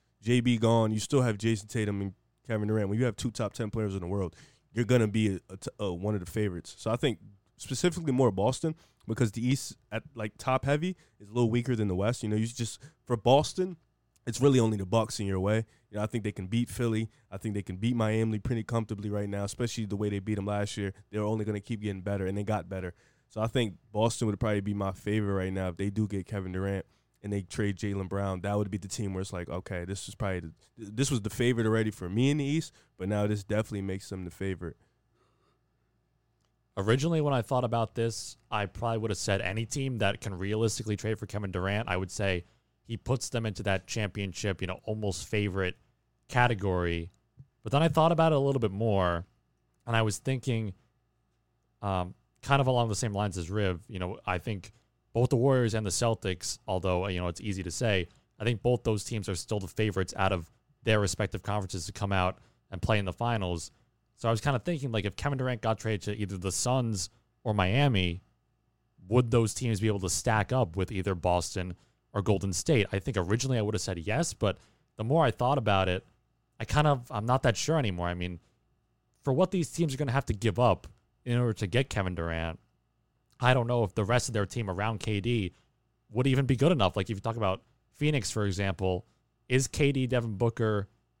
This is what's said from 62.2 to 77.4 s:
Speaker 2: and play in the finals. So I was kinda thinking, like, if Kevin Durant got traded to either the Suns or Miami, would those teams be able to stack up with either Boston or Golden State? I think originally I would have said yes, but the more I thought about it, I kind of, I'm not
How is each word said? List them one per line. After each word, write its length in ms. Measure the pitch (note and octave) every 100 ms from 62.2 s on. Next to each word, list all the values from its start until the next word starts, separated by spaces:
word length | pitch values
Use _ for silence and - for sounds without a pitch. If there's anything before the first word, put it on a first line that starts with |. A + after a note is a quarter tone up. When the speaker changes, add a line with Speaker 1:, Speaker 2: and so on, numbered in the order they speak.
| F#2 - _ _ _
Speaker 2:
and 100 | F#2
play 180 | - G#2+
in 60 |
the 80 | F#2+
finals. 600 | F2 A#2 A#2 F#2 F2 - _ _ _ _ -
So 120 | A#2
I 20 |
was 100 | A2+
kinda 180 | C#3+ C3
thinking, 340 | - E3 C3
like, 120 | A2+
if 120 | G2 -
Kevin 220 | C#3+ C#3
Durant 220 | B2+ A#2+
got 160 | A#2 A2
traded 240 | A2 G#2
to 140 | G2+ G#2
either 220 | G2+ F#2+
the 140 | F#2+
Suns 580 | - B2 C3 A#2 G2+ - _ _ _
or 100 | A#2+
Miami, 680 | G#2 F#2 A#2 D3 G#2 F2+ F2 - _ _ _ _ _ _ _ F#2
would 220 | A#2 A#2+
those 220 | A#2+ A2+
teams 260 | - B2 G#2+
be 60 | A2
able 120 | G2+
to 100 | F#2
stack 420 | - - A2 F#2+
up 240 | B2+ A2 E2+
with 160 | F#2
either 220 | G2+ F#2+
Boston 600 | F2+ F2+ F2 E2+ G2 F2+ E2+ _ _ _
or 100 | G#2
Golden 300 | F#2+ G2 G2
State? 340 | F2+ - C#3 G2
I 60 | G2
think 180 | - G#2+
originally 420 | F2 A2+ C3 B2
I 40 |
would 120 | G#2
have 60 | G#2
said 160 | - F2
yes, 340 | E2 A#2 E3
but 260 | - G#2 F#2 _ _ _ -
the 80 |
more 200 | A2 D#3
I 60 | C#3
thought 280 | - B2 C#3
about 300 | G#2+ G2 F#2+
it, 180 | F2+ - _ _ _ _ -
I 60 |
kind 220 | A2+ D3+ D3+
of, 240 | C#3 A#2+
I'm 160 | A#2+ A2
not 160 | C3